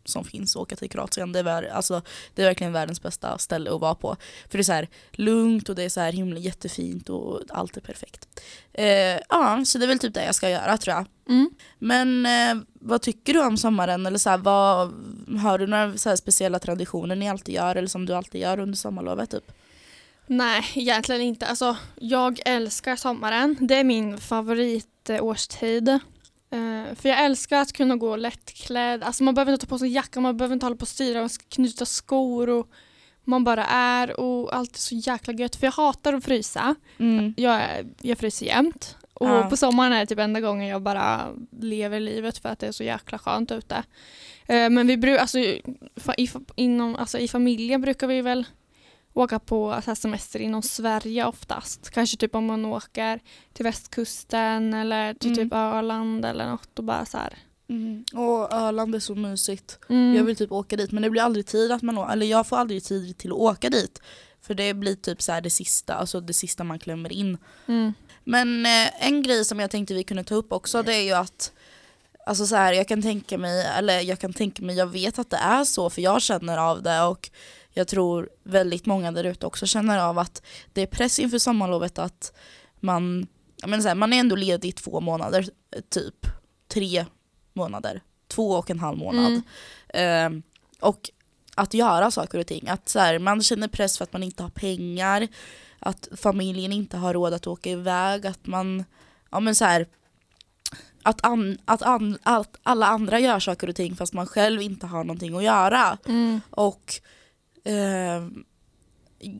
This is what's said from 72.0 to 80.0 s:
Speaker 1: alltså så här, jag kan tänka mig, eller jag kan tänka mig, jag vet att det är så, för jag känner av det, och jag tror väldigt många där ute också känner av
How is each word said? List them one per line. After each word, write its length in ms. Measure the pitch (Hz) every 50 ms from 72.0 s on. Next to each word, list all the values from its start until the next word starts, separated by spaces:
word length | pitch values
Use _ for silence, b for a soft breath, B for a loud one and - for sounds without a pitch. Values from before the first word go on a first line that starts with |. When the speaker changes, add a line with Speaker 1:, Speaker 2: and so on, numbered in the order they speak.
| b b b - -
Speaker 1:
alltså 200 | - 208 196 208 196
så 80 | 226
här, 180 | 208 190 185 180
jag 140 | 185 196 -
kan 140 | 220 214
tänka 360 | 208 220 208 202 - - 202 180
mig, 240 | 180 180 175 180 185 - 107 117
eller 220 | 202 202 185 180
jag 200 | 180 180 180 180
kan 140 | - 185 180
tänka 300 | - 220 202 - - 190
mig, 120 | 180 180
jag 120 | 180 185 180
vet 320 | 180 185 185 190 - -
att 100 | 240 -
det 80 | - -
är 260 | - 180 220 269 285
så, 260 | 277 - - 185 170
för 120 | - -
jag 200 | 175 185 202 240
känner 360 | - - 220 175 170 170 170 165
av 260 | 165 165 165 175 -
det, 180 | 170 170 160
och 280 | 170 175 180 - - - B B B B B B B B B
jag 120 | - 185 -
tror 420 | - 196 185 175 175 170 - - _ _ -
väldigt 420 | - 185 196 185 180 170 180 -
många 260 | 220 196 190 175 170
där 120 | 165 170 175
ute 220 | 180 180 - -
också 200 | 175 - - -
känner 340 | 185 - 220 208 220 208
av 200 | 196